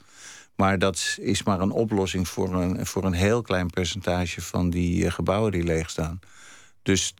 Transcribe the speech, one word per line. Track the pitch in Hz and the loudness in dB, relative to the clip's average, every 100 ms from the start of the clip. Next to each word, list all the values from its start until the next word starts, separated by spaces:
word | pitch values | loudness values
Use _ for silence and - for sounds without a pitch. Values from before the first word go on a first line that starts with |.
| - - - - - - | -20 -20 -20 -20 -12 0
Maar | 98 98 | 2 4
dat | 98 92 - - | 2 0 -4 -4
is | - 101 | 0 0
maar | - 92 | 2 2
een | 98 | 0
oplossing | - 110 104 92 92 90 | 0 0 2 0 0 -2
voor | - 95 | -2 -2
een, | 90 90 90 - | 0 0 0 -2
voor | 98 | -2
een | 95 | 0
heel | 87 101 120 | 2 4 2
klein | 110 92 87 | 0 -2 0
percentage | 95 87 101 90 87 87 - | -2 -2 -2 -2 0 -2 -6
van | 87 92 90 | -4 0 0
die, | 87 87 87 87 | 2 2 2 0
eh, | |
gebouwen | - 87 98 110 | 0 0 2 2
die | 92 | 0
leegstaan. | 85 80 78 - 80 90 - - - - - - | 0 0 -2 -4 -6 -6 -14 -20 -20 -20 -20 -8
Dus | - 95 - | 0 0 0